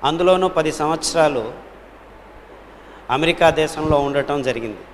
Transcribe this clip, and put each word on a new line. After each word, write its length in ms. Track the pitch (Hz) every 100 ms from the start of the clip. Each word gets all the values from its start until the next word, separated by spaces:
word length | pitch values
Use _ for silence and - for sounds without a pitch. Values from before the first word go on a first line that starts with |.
అందులోనూ 440 | 135 165 180 185 180
పది 240 | 170 156
సంవత్సరాలు 800 | - 151 160 - 170 156 135 110 127 - - - - - - - - - - - - - - -
అమెరికా 400 | 131 160 165 165
దేశంలో 500 | 156 151 151 156 147
ఉండటం 420 | 143 139 139 143
జరిగింది. 380 | 131 120 113 101 -